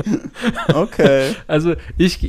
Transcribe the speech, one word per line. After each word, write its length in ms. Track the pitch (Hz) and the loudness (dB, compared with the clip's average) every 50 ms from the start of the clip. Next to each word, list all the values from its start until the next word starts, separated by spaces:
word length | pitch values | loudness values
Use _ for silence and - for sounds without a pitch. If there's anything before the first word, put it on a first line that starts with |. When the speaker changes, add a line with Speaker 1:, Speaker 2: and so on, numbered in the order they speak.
| - 214 - - - - - - 240 233 233 - - - 135 | -2 -2 -2 -4 -4 -8 -10 -4 -4 -4 -2 -2 0 0 2
Speaker 1:
Okay. 600 | 147 202 - - - 151 139 139 135 135 139 214 - - | 2 0 -2 0 2 4 4 4 4 2 0 -4 -6 -6
Speaker 2:
Also 280 | - 156 151 160 170 160 - - - - | -2 -2 0 0 0 -2 -4 -6 -6 0
ich, 260 | - 175 180 - - - | 2 2 2 2 0 -4